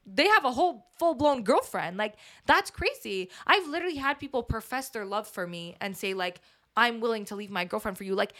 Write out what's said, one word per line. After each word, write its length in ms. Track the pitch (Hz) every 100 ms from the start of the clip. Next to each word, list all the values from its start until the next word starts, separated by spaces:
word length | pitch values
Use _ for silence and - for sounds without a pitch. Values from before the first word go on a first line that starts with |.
they 220 | 202 190 370
have 180 | 427
a 60 | 269
whole 360 | 240 359 233 _ -
full-blown 460 | 330 240 294 262
girlfriend. 520 | 202 453 508 185 156 190
Like, 200 | 214 - - - -
that's 240 | 330 -
crazy. 580 | - 381 571 220 190 180 - -
I've 220 | 392 311
literally 280 | 330 359 285
had 220 | 269 285
people 240 | 277 254
profess 460 | 233 220 - 254 254
their 140 | 226
love 240 | 196 208 214
for 180 | 202 175
me 300 | 170 170 -
and 160 | 196 185
say, 160 | 190
like, 280 | 190 180 - _ _ _ 220
"I'm 220 | 240 233
willing 240 | 233 220 202
to 100 | 202
leave 140 | 202
my 140 | 190
girlfriend 320 | 180 214 214 190
for 60 |
you." 120 | 190 196
Like, 160 | 202